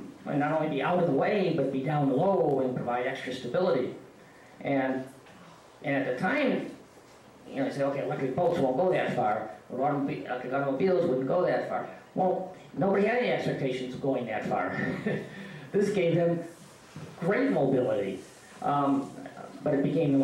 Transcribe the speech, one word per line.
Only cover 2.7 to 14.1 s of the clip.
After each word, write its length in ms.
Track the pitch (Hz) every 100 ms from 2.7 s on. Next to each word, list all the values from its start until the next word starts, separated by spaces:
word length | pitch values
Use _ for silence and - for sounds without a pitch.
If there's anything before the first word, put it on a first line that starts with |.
| 127
provide 300 | - 123 131
extra 280 | 131 131
stability. 600 | 117 123 165 185 - - - - - - - - -
And, 440 | - 139 131 131 131 - - - - - - -
and 120 | - 139
at 100 | 127
the 60 | 127
time, 520 | 185 285 262 - - - - - - - - - 135
you 100 | 147
know, 100 | 135
you 40 |
say, 120 | 139
"Okay, 200 | 139 135
electric 320 | 123 151 135 -
boats 240 | 175 -
won't 180 | 131 147
go 140 | 180
that 240 | 147 - -
far, 360 | 123 110 - - -
or 100 | 117
automobi-, 460 | 143 143 139 - -
electric 280 | 123 131
automobiles 520 | 139 139 143 190 180 170
wouldn't 220 | 131 135
go 180 | 135 127
that 220 | 120 -
far." 200 | - - - - -
Well, 400 | 185 - - - - -
nobody 280 | 196 196 214
had 120 | 240
any 120 | 214
expectations 600 | 165 156 139 139 127 127
of 80 | -
going 240 | 139